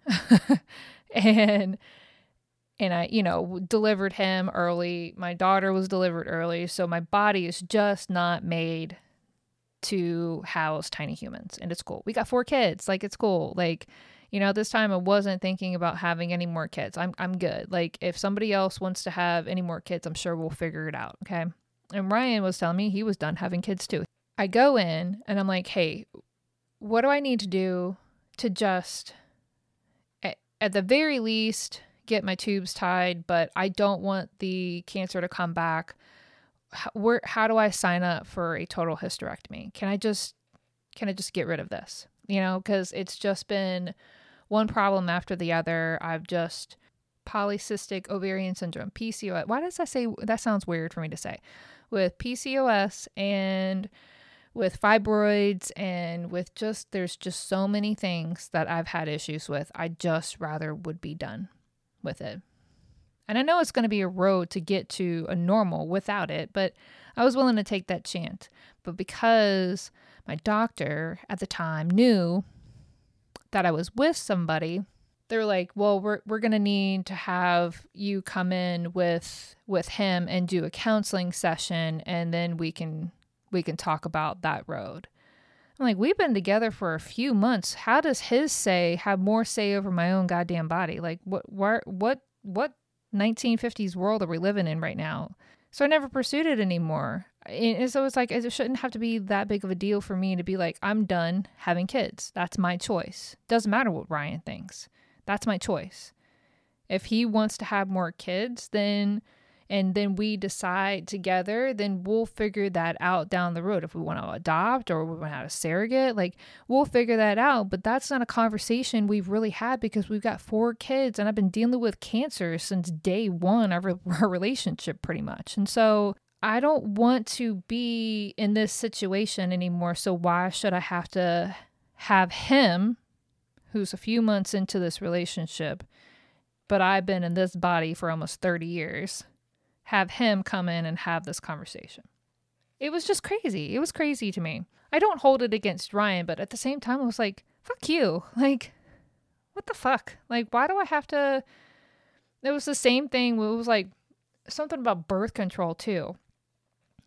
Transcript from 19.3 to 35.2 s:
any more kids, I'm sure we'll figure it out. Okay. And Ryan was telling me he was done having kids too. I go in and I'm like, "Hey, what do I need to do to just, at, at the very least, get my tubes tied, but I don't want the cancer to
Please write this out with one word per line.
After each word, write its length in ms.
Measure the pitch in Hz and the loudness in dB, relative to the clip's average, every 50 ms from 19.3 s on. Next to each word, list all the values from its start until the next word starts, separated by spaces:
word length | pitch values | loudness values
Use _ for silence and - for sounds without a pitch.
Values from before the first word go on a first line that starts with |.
| 170 170 165 | 2 0 0
any 140 | - 185 185 | -2 -4 -2
more 200 | 180 170 165 165 | -2 -4 -6 -6
kids, 260 | - - 180 165 - | -6 -6 -6 -6 -6
I'm 60 | 165 160 | -6 -6
sure 220 | - - 180 170 | -6 -4 -4 -4
we'll 140 | 165 160 160 | -2 -4 -6
figure 380 | 147 - 170 165 156 156 156 | -4 -4 -4 -4 -4 -4 -6
it 80 | 156 147 | -6 -6
out. 220 | - 120 - - - - | -8 -8 -10 -12 -14 -10
Okay. 200 | - 190 170 165 175 - _ _ _ _ _ _ - | -6 -4 -4 -4 -4 -6 _ _ _ _ _ _ -8
And 180 | - 202 190 190 | -6 -4 0 2
Ryan 320 | 208 233 254 254 233 214 190 | 2 2 2 2 2 2 2
was 140 | 185 180 | 0 0
telling 200 | - 180 165 170 | 0 0 0 2
me 120 | 185 208 214 | 2 0 0
he 140 | 190 202 220 | 0 0 0
was 140 | 220 190 | -2 -2
done 200 | - 151 156 175 | -2 -2 -4 -4
having 240 | - 185 180 180 175 | -2 -4 -2 -2 -2
kids 260 | - - 196 180 - | -2 -2 -4 -4 -4
too. 180 | - 214 151 - - _ _ _ _ _ | -4 -4 -4 -4 -6 _ _ _ _ _
I 100 | - 202 | -2 -2
go 300 | 190 190 226 262 285 269 | 2 6 6 8 8 6
in 440 | 226 185 165 160 160 175 180 196 220 - | 6 4 2 0 -2 -2 -4 -6 -6 -4
and 120 | - 202 202 | -2 -2 0
I'm 80 | 190 | 2
like, 200 | 196 190 185 185 | 2 0 0 -2
"Hey, 380 | - - 202 170 156 - 214 220 _ - - - _ _ _ _ _ _ _ _ _ _ | -2 0 0 0 0 0 -6 -10 _ -20 -20 -20 _ _ _ _ _ _ _ _ _ _
what 240 | - 214 208 226 233 | -12 -4 0 2 4
do 60 | 247 | 4
I 120 | 277 285 294 | 4 4 4
need 220 | 285 269 247 214 | 2 2 0 0
to 60 | 208 | 0
do 500 | 185 185 190 190 185 180 180 180 185 185 - _ _ _ _ _ _ _ | 0 0 0 2 2 0 0 -2 -4 -6 -8 _ _ _ _ _ _ _
to 120 | - - 226 | -4 -4 -2
just, 640 | 180 - 214 196 185 185 - - - - - - - - _ _ _ _ _ _ _ _ _ _ _ _ _ _ _ _ _ _ _ - - | -2 0 0 2 2 0 -2 -6 -10 -12 -12 -14 -20 -20 _ _ _ _ _ _ _ _ _ _ _ _ _ _ _ _ _ _ _ -8 -8
at, 140 | 180 - _ _ _ _ - | -8 -8 _ _ _ _ -2
at 100 | 220 202 | -2 0
the 120 | 190 202 185 | 2 2 4
very 360 | 190 262 294 311 311 285 254 | 4 4 6 4 4 2 0
least, 640 | 220 220 220 220 220 220 214 - - - - - - _ _ _ _ | 0 0 0 0 0 0 0 -2 -6 -10 -12 -16 -20 _ _ _ _
get 180 | - 226 202 - | -2 -2 0 0
my 120 | 196 185 | -2 -4
tubes 380 | - - 208 202 196 185 185 - | -2 -2 -2 -2 -2 -2 -4 -6
tied, 540 | - 196 180 180 180 180 180 175 170 165 | -2 0 0 2 2 2 0 0 -2 -2
but 240 | - 175 170 165 - - | 2 2 2 2 2 0
I 140 | - 190 196 | -2 -2 0
don't 320 | 180 - 208 202 196 170 | 2 2 2 2 2 0
want 280 | 190 196 190 190 - - _ - | 0 -2 -2 -2 -4 -6 _ -6
the 440 | 196 190 185 185 180 180 175 175 - | -6 -4 -4 -2 -4 -4 -6 -8 -10
cancer 320 | - - 196 185 180 - | -8 -8 -6 -6 -4 -4
to 80 | 185 | -4